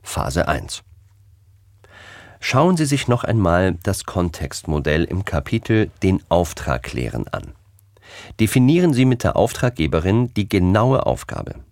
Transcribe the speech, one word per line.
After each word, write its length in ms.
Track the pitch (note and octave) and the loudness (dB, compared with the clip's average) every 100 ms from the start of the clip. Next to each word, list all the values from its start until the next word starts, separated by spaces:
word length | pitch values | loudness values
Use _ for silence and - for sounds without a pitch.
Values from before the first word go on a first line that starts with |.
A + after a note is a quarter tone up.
Phase 460 | - - - E2+ - | -8 -6 -4 -2 -2
eins. 360 | D2 - - _ - _ _ _ _ _ _ _ _ - - - - - - | -4 -6 -14 _ -20 _ _ _ _ _ _ _ _ -20 -20 -20 -20 -20 -10
Schauen 380 | - B2+ E3+ F3 | -2 2 4 2
Sie 80 | |
sich 220 | D3+ C#3 - | 2 0 2
noch 160 | A#2+ | 0
einmal 540 | - A2 F2+ F2 F#2+ F2 | 2 2 4 4 2 0
das 220 | - F#2+ | -4 -4
Kontextmodell 1000 | - F#2+ F2+ - C#2+ - - D2+ C#2+ D2+ | -4 -2 -2 -4 -10 -10 -4 -2 0 0
im 200 | - F#2 | 0 -4
Kapitel 640 | - D#2 - A#2 - A2 G2 - | -4 -4 -2 -6 0 0 0 0
Den 180 | F#2+ F#2 - | 0 0 2
Auftrag 540 | F2 E2+ - - B1 | 0 0 -4 -4 -4
klären 440 | - A#1+ A#1 A1+ - | -6 -6 -6 -6 -8
an. 260 | - - - _ _ _ _ - - - - | -10 -10 -20 _ _ _ _ -20 -20 -20 -2
Definieren 540 | A2 C3+ B2+ E3+ F3+ | 2 4 4 6 4
Sie 120 | B2 | 4
mit 180 | C3 B2 | 2 2
der 120 | F#2 | 0
Auftraggeberin 1000 | - G#2 - B2+ - D#2 D#2+ F2 A2 A#2+ | 2 0 0 -4 0 0 0 2 2 0
die 140 | - G2 | -4 -2
genaue 580 | G2 F2+ G#2 B2 C3+ | 2 4 4 2 2
Aufgabe. 500 | - - - - - - - | 0 -4 -6 -10 -10 -14 -20